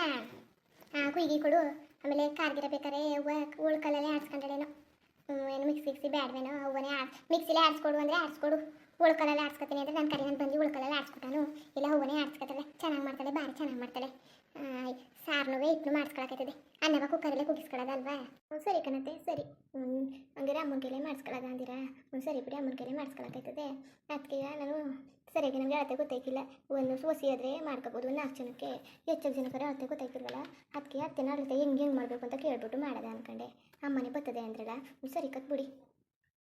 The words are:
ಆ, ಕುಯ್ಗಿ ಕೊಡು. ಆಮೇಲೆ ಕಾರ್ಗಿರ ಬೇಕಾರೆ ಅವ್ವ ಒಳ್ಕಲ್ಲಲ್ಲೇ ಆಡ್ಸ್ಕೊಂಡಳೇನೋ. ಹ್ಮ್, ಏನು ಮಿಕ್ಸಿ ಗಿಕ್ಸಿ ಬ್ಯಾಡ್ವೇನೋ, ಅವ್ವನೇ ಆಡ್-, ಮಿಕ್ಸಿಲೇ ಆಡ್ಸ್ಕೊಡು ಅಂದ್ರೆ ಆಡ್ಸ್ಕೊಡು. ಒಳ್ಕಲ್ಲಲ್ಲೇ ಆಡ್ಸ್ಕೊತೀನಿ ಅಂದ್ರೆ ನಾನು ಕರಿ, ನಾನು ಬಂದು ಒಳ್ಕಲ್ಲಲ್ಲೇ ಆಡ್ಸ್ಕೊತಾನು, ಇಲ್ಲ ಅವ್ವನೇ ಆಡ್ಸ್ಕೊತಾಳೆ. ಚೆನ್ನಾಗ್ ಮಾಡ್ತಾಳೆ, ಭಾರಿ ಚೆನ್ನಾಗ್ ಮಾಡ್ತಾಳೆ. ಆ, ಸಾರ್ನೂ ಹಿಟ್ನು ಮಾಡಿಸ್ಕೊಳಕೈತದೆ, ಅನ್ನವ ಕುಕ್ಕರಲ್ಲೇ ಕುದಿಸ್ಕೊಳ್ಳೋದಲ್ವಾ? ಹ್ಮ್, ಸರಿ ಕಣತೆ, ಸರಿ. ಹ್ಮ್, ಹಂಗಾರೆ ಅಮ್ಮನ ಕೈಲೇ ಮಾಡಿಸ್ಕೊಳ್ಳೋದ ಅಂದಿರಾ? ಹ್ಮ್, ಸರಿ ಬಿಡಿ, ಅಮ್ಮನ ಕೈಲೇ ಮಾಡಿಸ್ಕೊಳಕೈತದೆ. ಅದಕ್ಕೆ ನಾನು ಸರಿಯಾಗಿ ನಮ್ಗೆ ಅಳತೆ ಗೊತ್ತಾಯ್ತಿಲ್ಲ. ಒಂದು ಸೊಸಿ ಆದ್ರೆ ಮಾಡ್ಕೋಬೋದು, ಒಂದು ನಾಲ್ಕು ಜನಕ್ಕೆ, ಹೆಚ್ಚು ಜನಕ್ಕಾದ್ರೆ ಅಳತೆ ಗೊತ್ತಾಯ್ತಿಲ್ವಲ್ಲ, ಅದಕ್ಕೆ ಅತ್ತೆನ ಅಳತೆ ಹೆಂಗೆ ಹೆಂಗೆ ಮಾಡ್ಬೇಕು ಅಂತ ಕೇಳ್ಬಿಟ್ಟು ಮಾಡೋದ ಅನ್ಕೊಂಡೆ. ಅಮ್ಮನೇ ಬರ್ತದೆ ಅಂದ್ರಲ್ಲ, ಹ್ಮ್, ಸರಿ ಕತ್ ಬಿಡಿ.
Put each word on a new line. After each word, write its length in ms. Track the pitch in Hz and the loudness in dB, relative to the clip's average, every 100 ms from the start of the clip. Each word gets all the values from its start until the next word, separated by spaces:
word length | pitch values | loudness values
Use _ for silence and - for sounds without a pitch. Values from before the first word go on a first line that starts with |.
| 320 254 226 - - _ _ _ - | 2 0 -4 -12 -20 _ _ _ -4
ಆ, 180 | 294 285 | 0 2
ಕುಯ್ಗಿ 280 | 339 320 302 | 4 4 4
ಕೊಡು. 180 | 302 330 302 294 - _ 285 | 6 6 4 0 -12 _ 0
ಆಮೇಲೆ 300 | 285 294 294 | 2 2 2
ಕಾರ್ಗಿರ 280 | 311 285 285 | 0 0 -2
ಬೇಕಾರೆ 480 | 285 285 285 302 294 | -2 -2 0 0 0
ಅವ್ವ 140 | 294 302 294 - | 0 0 -2 0
ಒಳ್ಕಲ್ಲಲ್ಲೇ 560 | 311 302 302 294 302 294 | 2 2 2 2 2 0
ಆಡ್ಸ್ಕೊಂಡಳೇನೋ. 500 | 294 285 277 277 294 294 - _ _ _ - | -2 -6 -4 -2 -4 -8 -20 _ _ _ -6
ಹ್ಮ್, 200 | 277 269 | -4 -2
ಏನು 160 | 269 285 | 0 2
ಮಿಕ್ಸಿ 260 | 294 294 | 2 -2
ಗಿಕ್ಸಿ 180 | 269 294 | -2 0
ಬ್ಯಾಡ್ವೇನೋ, 560 | 294 262 254 262 285 277 | 0 0 -2 -4 -4 -2
ಅವ್ವನೇ 220 | 269 269 | -2 0
ಆಡ್-, 440 | 285 262 - - | 0 -2 -6 0
ಮಿಕ್ಸಿಲೇ 280 | 330 330 320 | 2 4 8
ಆಡ್ಸ್ಕೊಡು 380 | 330 302 302 294 | 8 6 2 2
ಅಂದ್ರೆ 180 | 294 339 | 4 2
ಆಡ್ಸ್ಕೊಡು. 760 | 311 - 294 311 311 - - - | 2 0 2 2 0 -12 -20 4
ಒಳ್ಕಲ್ಲಲ್ಲೇ 420 | 330 320 302 294 | 6 8 6 4
ಆಡ್ಸ್ಕೊತೀನಿ 380 | 294 294 285 285 | 2 -2 -4 -2
ಅಂದ್ರೆ 160 | 277 311 | 0 2
ನಾನು 160 | 302 | 2
ಕರಿ, 120 | 294 | 2
ನಾನು 140 | 277 277 | 0 0
ಬಂದು 220 | 277 294 | 2 4
ಒಳ್ಕಲ್ಲಲ್ಲೇ 360 | 302 285 262 294 | 4 2 0 0
ಆಡ್ಸ್ಕೊತಾನು, 600 | 277 - 262 285 294 302 - - | -2 -8 -4 0 0 -4 -6 0
ಇಲ್ಲ 180 | 285 | 4
ಅವ್ವನೇ 280 | 302 269 302 | 4 4 2
ಆಡ್ಸ್ಕೊತಾಳೆ. 400 | 285 - 262 269 | 0 -2 -6 -6
ಚೆನ್ನಾಗ್ 440 | 294 - 330 285 277 | -8 -4 -2 0 -2
ಮಾಡ್ತಾಳೆ, 260 | 269 269 | -2 -2
ಭಾರಿ 220 | 294 277 | 0 -2
ಚೆನ್ನಾಗ್ 260 | - 294 247 | -2 -4 -2
ಮಾಡ್ತಾಳೆ. 260 | 240 254 262 - - - _ - | -6 -4 -6 -8 -20 -20 _ -10
ಆ, 360 | 277 254 254 254 - - - | -6 -4 -4 -6 -12 -12 0
ಸಾರ್ನೂ 440 | 294 277 262 294 | 2 2 2 4
ಹಿಟ್ನು 240 | 320 302 | 4 4
ಮಾಡಿಸ್ಕೊಳಕೈತದೆ, 580 | 294 285 - 262 262 269 - - - | 2 2 -4 -6 -4 -6 -8 -16 0
ಅನ್ನವ 220 | 311 294 285 | 4 4 4
ಕುಕ್ಕರಲ್ಲೇ 360 | 330 311 269 | 2 2 2
ಕುದಿಸ್ಕೊಳ್ಳೋದಲ್ವಾ? 720 | 302 302 - 254 254 269 262 285 | 2 0 -2 -4 -2 -2 -4 -6
ಹ್ಮ್, 440 | 254 - _ 302 | -8 -14 _ -4
ಸರಿ 260 | 392 359 285 | 0 2 2
ಕಣತೆ, 400 | 269 269 320 - | -2 -4 -6 -4
ಸರಿ. 160 | 311 | -4
ಹ್ಮ್, 720 | - - _ 269 254 262 269 | -6 -14 _ -6 -2 0 -2
ಹಂಗಾರೆ 460 | - - - 277 302 | -4 -14 -4 -2 0
ಅಮ್ಮನ 200 | 311 269 | 0 -2
ಕೈಲೇ 200 | 262 262 | -2 -4
ಮಾಡಿಸ್ಕೊಳ್ಳೋದ 440 | 302 269 - 254 | -4 -6 -6 -6
ಅಂದಿರಾ? 320 | 254 254 254 254 | -6 -6 -8 -6
ಹ್ಮ್, 460 | 269 - - 262 | -8 -10 -8 -6
ಸರಿ 200 | 262 262 | -4 -4
ಬಿಡಿ, 140 | 254 277 | -4 -2
ಅಮ್ಮನ 200 | 269 254 | -2 -2
ಕೈಲೇ 180 | 247 277 | -4 -4
ಮಾಡಿಸ್ಕೊಳಕೈತದೆ. 680 | 277 - 247 254 254 277 294 269 - - - | -4 -8 -10 -8 -8 -6 -6 -6 -10 -20 -8
ಅದಕ್ಕೆ 280 | 294 285 277 | -8 -4 -4
ನಾನು 520 | 277 302 277 302 294 269 - - - | -4 -4 -4 -2 -4 -6 -12 -20 -4
ಸರಿಯಾಗಿ 260 | 320 285 262 | 0 2 2
ನಮ್ಗೆ 160 | 262 285 | 2 2
ಅಳತೆ 200 | 277 269 | 0 0
ಗೊತ್ತಾಯ್ತಿಲ್ಲ. 420 | 285 254 262 262 269 - - | 0 -2 -2 -4 -4 -12 -4
ಒಂದು 280 | 269 262 262 | 0 2 2
ಸೊಸಿ 360 | 311 311 277 | 0 2 2
ಆದ್ರೆ 260 | 254 254 302 | 2 0 -2
ಮಾಡ್ಕೋಬೋದು, 480 | 311 262 254 220 254 | -2 -4 -4 -4 -2
ಒಂದು 120 | 285 | 0
ನಾಲ್ಕು 160 | 277 269 | -2 -4
ಜನಕ್ಕೆ, 300 | 247 247 269 247 - - - | -10 -8 -8 -8 -12 -6 0
ಹೆಚ್ಚು 280 | 320 285 | 2 2
ಜನಕ್ಕಾದ್ರೆ 340 | 262 254 262 285 | 0 -2 -2 -2
ಅಳತೆ 180 | 277 262 | -2 -4
ಗೊತ್ತಾಯ್ತಿಲ್ವಲ್ಲ, 500 | 285 254 262 247 247 302 - _ 294 | -6 -6 -8 -8 -8 -10 -14 _ -10
ಅದಕ್ಕೆ 240 | 285 269 | -6 -4
ಅತ್ತೆನ 300 | 302 - 262 | -4 0 0
ಅಳತೆ 240 | 285 269 262 | 0 0 2
ಹೆಂಗೆ 280 | 285 269 | 4 4
ಹೆಂಗೆ 120 | 285 262 | 4 2
ಮಾಡ್ಬೇಕು 300 | 240 240 240 | 0 -4 -4
ಅಂತ 100 | 269 | -2
ಕೇಳ್ಬಿಟ್ಟು 420 | 311 240 233 262 | 0 -2 -2 -4
ಮಾಡೋದ 280 | 285 233 226 | -4 -4 -6
ಅನ್ಕೊಂಡೆ. 400 | 220 233 226 247 - _ _ | -10 -10 -12 -12 -14 _ _
ಅಮ್ಮನೇ 260 | 285 269 247 | -2 0 0
ಬರ್ತದೆ 300 | 294 285 233 | -2 -4 -4
ಅಂದ್ರಲ್ಲ, 300 | 226 220 220 | -6 -6 -8
ಹ್ಮ್, 400 | 240 269 - 262 | -8 -10 -12 0
ಸರಿ 180 | 339 277 | 6 6
ಕತ್ 220 | 269 - | 4 2
ಬಿಡಿ. 400 | 277 269 - - _ _ _ _ _ | 2 2 -6 -20 _ _ _ _ _